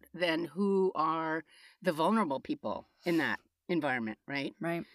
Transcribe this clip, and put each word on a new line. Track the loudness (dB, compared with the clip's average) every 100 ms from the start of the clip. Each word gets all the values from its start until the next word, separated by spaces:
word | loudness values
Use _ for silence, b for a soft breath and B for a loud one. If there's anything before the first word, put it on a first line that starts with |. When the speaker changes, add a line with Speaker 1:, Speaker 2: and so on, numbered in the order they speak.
| -8
Speaker 1:
then | -2 0 0 -2
who | 0 2 4 2 2
are | 0 0 0 -2 -6 b b b
the | -2
vulnerable | 2 2 2 2 -2
people | -4 -4 -4 -6 -10 _ 0
in | 2
that | 2 -2 _ _ -4
environment, | 0 0 0 -2 -6 -6
right? | -6 -6 -6
Speaker 2:
Right. | -4 -4 -8